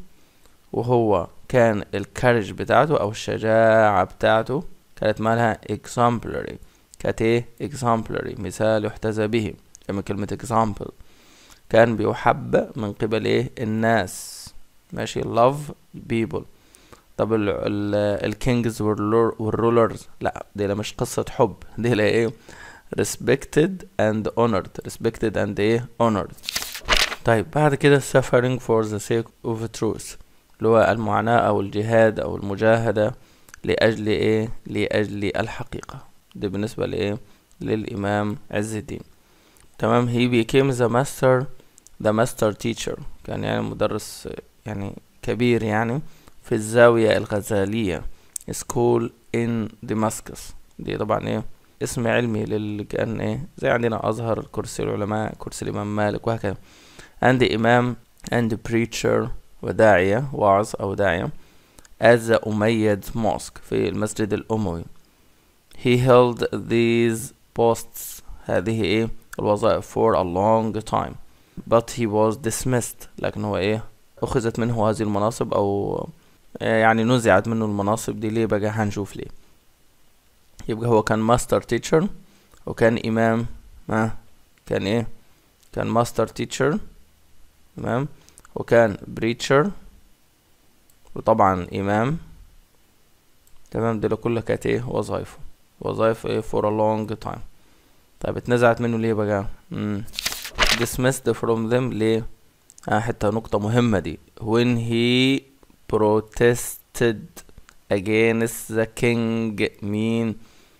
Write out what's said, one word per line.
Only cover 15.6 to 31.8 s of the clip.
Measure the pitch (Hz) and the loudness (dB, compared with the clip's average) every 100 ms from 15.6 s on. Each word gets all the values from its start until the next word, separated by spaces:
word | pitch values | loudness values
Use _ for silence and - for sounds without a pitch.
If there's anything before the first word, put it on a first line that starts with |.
| 147 - _ - 107 | -8 -16 _ -18 -4
people. | 117 110 - - - _ - - - _ - | -2 -2 -4 -10 -18 _ -20 -20 -20 _ -4
طب | 107 | 0
ال-، | 110 101 | 2 0
ال-، | - 113 104 104 104 104 101 110 | -2 -2 -2 -2 0 0 -2 -4
الكينجز | 107 131 120 113 107 | -2 0 0 0 0
والرو-، | 107 104 104 113 113 - | -2 0 2 4 2 0
والرولرز؟ | 107 107 117 117 110 98 - - | -2 2 4 4 4 0 -14 -6
لا، | - - - 98 | -6 -6 -10 -4
دي | 101 | -2
لا | |
مش | 104 104 | -2 -4
قصة | - 123 - - | -6 -4 -4 -4
حب، | - 113 87 - - | 2 0 0 -12 -4
دي | 117 | 0
لا | 104 | 2
إيه؟ | 104 107 113 - - - - - - - | 4 2 0 -4 -16 -20 -20 -20 -8 -2
Respected | 101 - 113 131 - 147 180 185 - - | -2 -2 0 0 2 2 2 -2 -8 0
and | 107 110 98 - | 0 0 -2 0
honored. | 117 95 - - - | 2 0 -4 -10 -12
Respected | - 117 - 110 95 | -4 -4 -2 -2 0
and | 101 101 | -2 0
إيه؟ | 104 117 123 - | 0 0 -2 0
Honored. | 117 101 - - - - - - - - - - - | 2 2 -2 -10 -8 -8 -8 -10 0 0 0 -2 2
طيب | 113 92 | 2 2
بعد | 147 151 135 | 2 2 4
كده | 143 143 | 6 6
suffering | - 135 - 127 127 123 | 4 2 4 2 2 -2
for | - 113 107 | 0 0 0
the | 104 | -4
sake | - 117 113 _ - | -2 -2 -2 _ -6
of | 110 113 - | -6 -6 -4
truth، | 113 - - - - _ _ - | -4 -4 -10 -18 -20 _ _ -2
اللي | 107 | 4
هو | 113 95 | 6 6
المعاناة | 110 104 104 110 117 | 4 0 0 2 4
أو | 104 101 | 4 2
الجهاد | 98 104 | -2 -4